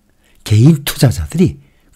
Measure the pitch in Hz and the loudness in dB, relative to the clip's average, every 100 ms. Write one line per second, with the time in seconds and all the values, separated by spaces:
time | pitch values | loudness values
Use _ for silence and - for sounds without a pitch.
0 | _ _ _ _ - 107 135 147 - - | _ _ _ _ -2 2 4 2 -2 -2
1 | 131 80 76 165 165 - _ _ _ | -2 -2 -6 -2 -2 -4 _ _ _